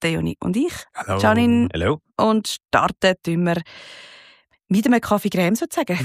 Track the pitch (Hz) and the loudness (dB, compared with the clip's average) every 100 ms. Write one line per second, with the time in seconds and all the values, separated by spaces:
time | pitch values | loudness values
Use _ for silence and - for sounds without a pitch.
0 | 165 165 165 - - 190 339 - - - | -4 -2 -4 -4 -4 0 -2 -4 -16 -14
1 | - 101 214 220 240 240 240 - 110 156 | -6 0 2 4 4 2 0 0 -2 -2
2 | _ - 214 220 - - _ 117 156 - | _ -2 0 0 -2 -10 _ 0 0 0
3 | 196 185 - 165 175 170 165 - - - | 0 0 -2 0 0 -2 -4 -18 -20 -20
4 | - - - _ _ _ _ 190 233 240 | -20 -20 -20 _ _ _ _ 0 4 2
5 | - 208 208 180 175 220 - - 285 180 | 2 0 0 0 0 0 -2 -4 -2 -2